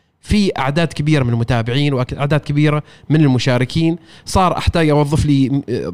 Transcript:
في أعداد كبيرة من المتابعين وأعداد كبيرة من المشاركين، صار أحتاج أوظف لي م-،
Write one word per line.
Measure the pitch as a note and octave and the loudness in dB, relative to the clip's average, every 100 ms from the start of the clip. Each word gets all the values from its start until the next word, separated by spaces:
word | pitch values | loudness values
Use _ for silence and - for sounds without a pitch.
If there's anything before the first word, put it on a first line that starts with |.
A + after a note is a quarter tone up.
| _ _ | _ _
في | - G#3 G3 - | -2 0 0 0
أعداد | C3+ C#3+ E3 | -2 0 -2
كبيرة | - D3 D3+ | -2 0 0
من | B2 | 0
المتابعين | A#2+ A#2 B2 A2+ B2+ D3 | -2 0 -2 0 -2 0
وأعداد | C3+ B2+ C3+ C#3 D3+ | -2 -4 -4 -2 -2
كبيرة | - D3 D3+ D3 - - - | 0 0 0 0 -6 -20 -2
من | D#3 | 2
المشاركين، | D3 B2+ C#3 B2 B2+ - D#3+ E3+ - - | 4 2 0 0 0 0 0 -2 -8 -20
صار | - G3 F#3 - | -4 0 0 0
أحتاج | - F3 D#3+ | -2 0 2
أوظف | D3 C#3+ D3+ D3 | 2 2 0 2
لي | C#3 C3 | 2 2
م-، | C#3 - A#2+ C#2+ | -2 -4 -6 -6